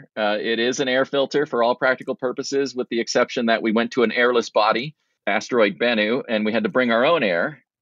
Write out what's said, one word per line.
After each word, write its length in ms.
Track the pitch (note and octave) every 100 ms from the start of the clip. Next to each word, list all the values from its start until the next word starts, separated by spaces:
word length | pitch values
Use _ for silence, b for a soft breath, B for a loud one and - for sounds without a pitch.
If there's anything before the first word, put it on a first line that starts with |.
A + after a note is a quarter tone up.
| - -
Uh, 200 | G#2+ G#2
it 180 | A2+ A2+
is 220 | A#2+ C3
an 80 | C3
air 160 | B2+
filter 420 | C3 C#3 C3 C#3+ C#3+
for 160 | A#2+
all 140 | A#2 B2
practical 400 | C3 B2+ - B2
purposes, 580 | B2+ A#2+ C3 C#3 C#3
with 140 | B2 A#2+
the 100 | A#2
exception 480 | A2 B2+ A#2+ - A#2
that 160 | A2+
we 80 | A2
went 220 | G#2+ A#2
to 100 | -
an 80 | A2+
airless 400 | A#2+ B2 A#2+ A2
body, 460 | A#2 G#2+ A2 D3+ - _ _ -
asteroid 500 | G#2 - B2 G#2 F#2+
Bennu, 460 | A#2+ A2+ G#2 B2 -
and 160 | A2
we 80 | G#2+
had 120 | A2+
to 40 | G#2+
bring 220 | B2+ B2
our 140 | A2+ C#3
own 160 | E3+
air, 400 | G#2+ E2+ A#2+ D3 _ _